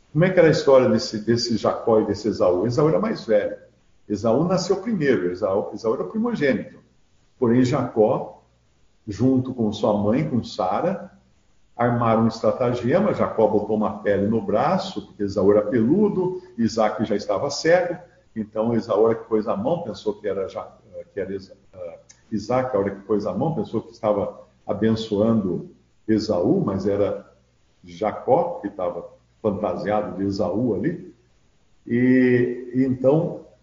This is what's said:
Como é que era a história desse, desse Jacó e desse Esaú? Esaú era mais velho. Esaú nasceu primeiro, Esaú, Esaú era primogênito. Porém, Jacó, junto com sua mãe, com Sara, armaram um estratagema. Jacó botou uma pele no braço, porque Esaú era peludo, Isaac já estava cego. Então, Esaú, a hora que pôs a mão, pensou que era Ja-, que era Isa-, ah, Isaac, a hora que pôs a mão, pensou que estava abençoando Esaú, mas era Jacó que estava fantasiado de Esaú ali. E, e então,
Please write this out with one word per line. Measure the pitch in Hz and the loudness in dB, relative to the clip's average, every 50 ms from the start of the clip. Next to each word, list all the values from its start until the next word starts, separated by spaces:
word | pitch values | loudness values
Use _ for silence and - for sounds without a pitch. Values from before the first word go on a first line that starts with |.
| _ _ - | _ _ 0
Como | 151 175 | 2 2
é | 190 | 2
que | 185 180 | 4 6
era | 165 160 | 6 6
a | |
história | 139 - - 139 135 131 123 110 | 4 4 4 6 6 6 6 6
desse, | 110 113 - - - 107 | 2 2 0 -2 -8 -6
desse | - 120 120 120 - - 117 | 0 0 0 0 0 -2 -2
Jacó | 98 - 110 - - - 117 110 110 | 0 0 0 -2 0 0 2 2 2
e | 104 | 2
desse | 104 98 - - 110 | 2 -2 -2 -2 -4
Esaú? | 90 92 104 90 90 90 92 | 0 2 2 2 2 2 0
Esaú | 123 120 156 147 160 | -2 0 2 2 2
era | 165 180 | 2 0
mais | 202 226 214 - - | -2 -2 -4 -6 -2
velho. | 117 107 101 95 80 - - - - _ _ _ _ _ _ _ - | 0 0 0 0 0 -8 -10 -16 -20 _ _ _ _ _ _ _ -8
Esaú | 107 95 113 113 110 135 165 | -6 -2 0 2 2 2 2
nasceu | 180 190 170 - - 190 | 2 0 -2 0 0 -2
primeiro, | - - 240 226 175 147 139 117 95 - 87 | -2 -2 -4 -2 0 2 2 2 2 2 -2
Esaú, | 90 90 104 95 95 104 - - 110 | -4 -2 -2 0 0 0 -2 -4 -8
Esaú | - - 110 - | -6 -2 -2 -2
era | - 185 | -2 -4
primogênito. | - - 220 226 240 220 147 147 135 117 95 82 - - - _ _ _ _ _ _ _ _ _ _ _ - | -6 -4 -4 -2 -2 -2 0 0 0 0 0 -4 -8 -16 -20 _ _ _ _ _ _ _ _ _ _ _ -2
Porém, | 123 113 117 127 131 | 2 2 4 4 4
Jacó, | 120 147 139 131 - - 117 107 117 143 180 - - - - _ _ _ _ _ _ _ _ _ _ _ _ - | 2 2 -2 -2 -2 2 2 4 4 4 0 -4 -8 -14 -20 _ _ _ _ _ _ _ _ _ _ _ _ -12
junto | 110 98 - 123 131 135 123 120 - 110 | -10 -4 0 2 2 2 2 0 -2 -4
com | - 113 104 101 | -2 -2 -2 -2
sua | - - 113 104 | -2 0 0 0
mãe, | 104 101 104 113 147 156 156 | 2 2 0 0 0 0 -2
com | 135 113 - | -2 -4 -4
Sara, | - - - 95 92 101 117 147 180 190 - - - _ _ _ _ _ _ _ _ _ _ _ _ - | -4 -6 -4 -4 -2 -2 -2 -2 -2 -4 -4 -10 -16 _ _ _ _ _ _ _ _ _ _ _ _ -6
armaram | - 117 123 120 120 120 113 110 110 113 | -2 0 0 0 0 2 2 2 4 2
um | 113 | 2
estratagema. | - - - 110 104 - 127 123 123 - - 120 151 185 214 185 135 | 0 0 0 0 0 2 0 -2 -2 -2 -2 0 2 2 2 2 0
Jacó | - 104 - - 113 110 | 0 -2 -2 2 2 2
botou | 104 104 104 104 - 110 | 2 2 0 0 0 -2
uma | 107 107 95 - - | -2 -2 -2 -4 -2
pele | - 104 101 95 101 | -2 0 0 2 2
no | 104 113 113 | 0 0 -2
braço, | 98 98 101 110 131 160 190 185 - - - 107 - | -2 0 0 0 2 2 0 0 -2 -4 -10 -10 -12
porque | - - - 104 | -12 -8 -6 -6
Esaú | 101 98 101 92 101 101 | -4 -2 2 4 6 6
era | 107 - | 4 4
peludo, | - 135 120 110 120 160 208 214 202 165 185 180 185 - - - - - - | 2 0 2 2 4 4 4 4 2 2 0 -2 -2 -4 -6 -12 -12 -4 -2
Isaac | 113 107 - 113 107 107 - - 107 | -2 0 2 2 0 0 0 -2 -2
já | 92 104 | -2 -2
estava | 101 - - 101 92 - 143 | -4 -2 -2 -4 -2 -2 -4
cego. | - - - 160 170 185 175 175 175 - - - _ _ _ _ - | -6 -2 2 4 4 4 4 0 -4 -8 -10 -20 _ _ _ _ -10
Então, | 113 104 - - 107 110 117 120 | -10 -10 -8 -4 -2 -2 0 0
Esaú, | 110 101 - 98 104 | 0 0 0 2 4
a | 110 113 | 4 4
hora | 113 | 2
que | 113 - - | 0 -2 -2
pôs | 113 107 104 | -2 -2 0
a | 113 98 | 0 -4
mão, | 95 110 139 170 170 - | -2 -2 -2 -2 -2 -4
pensou | 113 101 - - 107 101 | -10 -10 -8 -6 -6 -6
que | - - | -4 -6
era | 104 95 98 95 87 | -6 -4 -4 -6 -6
Ja-, | - 104 - - - _ _ - 90 87 87 _ - | -8 -10 -12 -12 -18 _ _ -20 -18 -18 -16 _ -8
que | 101 | -8
era | 92 95 98 | -8 -6 -8
Isa-, | 95 95 - - _ _ _ - | -10 -10 -14 -20 _ _ _ -18
ah, | 92 90 85 80 - _ _ - _ _ - | -16 -16 -16 -16 -18 _ _ -20 _ _ -8
Isaac, | 110 101 90 - 123 131 127 - - | -8 -8 -4 -2 -2 -2 0 0 0
a | 98 | 0
hora | 98 101 | 0 0
que | - - - | -4 -6 -4
pôs | - 107 101 104 | -2 -2 -2 0
a | 101 90 | -2 -4
mão, | 101 139 160 156 | -2 -2 -2 -2
pensou | 110 98 - - 110 | -4 -6 -4 -4 -6
que | - - - | -6 -8 -14
estava | - - 107 104 101 92 - - - - _ _ _ _ | -4 -2 0 0 0 -2 -4 -8 -12 -20 _ _ _ _
abençoando | - 104 95 107 113 110 110 - - 104 98 107 113 113 110 95 92 82 76 - - - _ _ _ _ _ - - | -6 -4 0 2 2 2 0 -2 -2 0 0 2 2 2 2 0 -2 -4 -6 -8 -12 -18 _ _ _ _ _ -2 0
Esaú, | 110 104 - - 98 87 90 120 175 196 160 | 0 0 2 0 0 0 2 2 2 2 0
mas | 104 98 95 95 101 | -2 -2 -2 -2 -2
era | 98 101 101 92 85 - - - _ _ _ _ _ _ _ _ _ _ - | 0 0 0 0 -2 -6 -10 -16 _ _ _ _ _ _ _ _ _ _ -20
Jacó | 87 87 85 107 104 104 - - 110 131 165 175 - - - | -18 -10 -4 -4 -4 -4 -4 0 2 2 2 2 -2 -6 -8
que | - | -10
estava | 101 - - 90 87 85 85 - - - _ _ _ _ _ | -10 -8 -6 -6 -6 -6 -6 -12 -14 -20 _ _ _ _ _
fantasiado | - 107 92 - 104 92 87 82 82 98 104 107 104 90 87 92 | -2 -2 -2 0 -2 -4 -4 -4 -4 -2 -2 -2 -2 -4 -6 -4
de | 98 | -4
Esaú | 101 98 95 101 90 92 107 127 120 101 | -2 -2 -2 -2 -2 -2 -2 0 -2 -2
ali. | 90 110 165 175 - - - - _ _ _ _ _ _ _ _ _ _ _ _ _ - | -2 -2 -4 -4 -6 -12 -18 -20 _ _ _ _ _ _ _ _ _ _ _ _ _ -8
E, | - 117 120 123 127 127 131 127 127 123 123 120 123 - - - - - | -4 0 2 4 4 6 6 6 4 4 4 2 0 -2 -6 -10 -6 -2
e | 127 135 | 0 0
então, | 131 123 - - 131 147 160 175 - - - - - _ _ | 0 0 2 2 4 4 4 2 -2 -6 -10 -16 -20 _ _